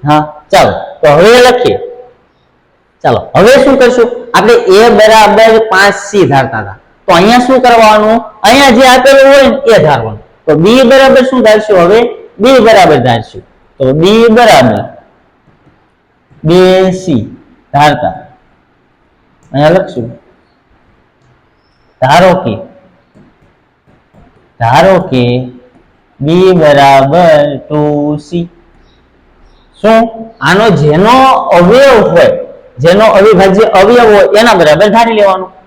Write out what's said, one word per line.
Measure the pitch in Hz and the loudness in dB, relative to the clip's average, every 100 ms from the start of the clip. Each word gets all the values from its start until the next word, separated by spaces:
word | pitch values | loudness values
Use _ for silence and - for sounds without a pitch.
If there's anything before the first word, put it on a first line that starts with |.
| 143 | -2
હા, | 151 151 - _ | -2 -4 -14 _
ચાલો. | 185 127 120 - - | 0 0 -2 -14 -4
તો | 151 147 | 0 2
હવે | 196 247 247 | 2 4 2
લખીએ. | 247 240 - - - - _ _ _ _ _ _ _ _ _ | 2 -2 -4 -10 -18 -20 _ _ _ _ _ _ _ _ _
ચાલો, | 147 110 - | -4 -4 -4
હવે | 147 208 269 | 0 2 2
શું | 277 254 | 2 2
કરશું? | 247 247 226 - - | 0 0 -2 -4 -6
આપણે | 185 208 233 - 190 | -2 0 0 2 2
એ | 233 208 | 2 2
બરાબર | 214 220 208 208 226 220 220 | 2 2 2 2 2 2 0
પાંચ | 190 202 | -2 -2
સી | 196 - 208 143 | -4 -6 -2 0
ધારતા | 139 123 113 | -2 -4 -8
હતા. | 98 95 _ _ - | -12 -18 _ _ -4
તો | |
અહીંયા | 170 202 247 254 | 0 2 0 0
શું | 262 | 0
કરવાનું? | 247 233 214 214 214 233 - - | 2 2 2 2 0 -2 -6 -6
અહીંયા | 202 262 277 226 | -2 2 2 2
જે | 262 | 2
આપેલું | 254 262 277 269 | 2 2 2 4
હોય | 277 254 | 4 2
ને | 214 - | -2 0
એ | 208 | 0
ધારવાનું. | 151 127 113 104 _ _ - | 0 -2 -6 -14 _ _ -4
તો | 151 | -2
બી | 180 254 | 0 2
બરાબર | 240 269 269 262 254 | 2 2 2 2 0
શું | 254 | -2
ધારશું | 214 214 214 190 | 0 0 0 0
હવે? | 175 220 240 - - - | 2 0 -2 -8 -20 -4
બી | 233 262 220 | 0 2 2
બરાબર | 214 170 143 | 2 2 0
ધારશું. | 123 117 - 95 _ _ _ _ | -2 -4 -6 -20 _ _ _ _
તો | 131 | -4
બી | 147 180 226 233 | 0 0 2 2
બરાબર | 220 233 156 123 104 - - _ _ _ _ _ _ _ _ _ _ _ _ _ _ | 2 2 2 0 -2 -10 -18 _ _ _ _ _ _ _ _ _ _ _ _ _ _
બે | 160 175 185 185 185 | -2 0 2 2 0
સી | 180 180 127 - - _ _ _ | -4 -6 -6 -6 -18 _ _ _
ધારતા | 143 147 131 95 - - _ _ _ _ _ _ _ _ _ _ _ _ | -2 -2 -2 -6 -10 -20 _ _ _ _ _ _ _ _ _ _ _ _
અહીંયા | 131 151 180 | -4 0 0
લખશું. | - 127 113 - _ _ _ _ _ _ _ _ _ _ _ _ _ _ _ _ _ _ | -4 -10 -14 -16 _ _ _ _ _ _ _ _ _ _ _ _ _ _ _ _ _ _
ધારો | 131 160 185 160 | -2 0 0 0
કે, | 120 92 - - _ _ _ _ _ _ _ _ _ _ _ _ _ _ _ _ _ _ | -6 -10 -14 -20 _ _ _ _ _ _ _ _ _ _ _ _ _ _ _ _ _ _
ધારો | 117 139 185 185 - | -2 0 0 -2 -4
કે | 127 120 123 127 - _ _ _ _ _ _ | -4 -2 -4 -8 -18 _ _ _ _ _ _
બી | 139 175 185 | -2 0 2
બરાબર | 180 151 143 139 139 135 147 170 151 147 135 | 2 2 2 2 2 0 0 2 2 0 -6
ટુ | - 151 151 147 147 151 | -8 -4 -4 -4 -4 -8
સી. | - 175 170 _ _ _ _ _ _ _ _ _ _ _ _ _ | -8 -10 -10 _ _ _ _ _ _ _ _ _ _ _ _ _
શું? | 208 226 226 220 - - | 0 0 -2 -8 -20 -8
આનો | 139 190 226 156 | -4 -2 0 0
જેનો | 151 156 208 254 269 - - 170 | 0 0 0 2 0 -2 0 0
અવયવ | 175 247 277 233 180 | 2 2 4 2 0
હોય, | 170 123 90 - - - - | 0 0 -2 -10 -20 -20 -4
જેનો | 156 196 220 190 | 0 2 2 2
અવિભાજ્ય | 208 185 196 190 220 185 | 2 2 0 0 0 0
અવયવ | 202 240 226 | 2 2 2
હોય | 208 175 208 | 2 2 0
એના | 233 | 0
બરાબર | 190 156 285 208 | 0 0 2 0
ધારી | 226 226 220 | 0 0 0
લેવાનું. | 202 185 180 - | -2 -2 -8 -20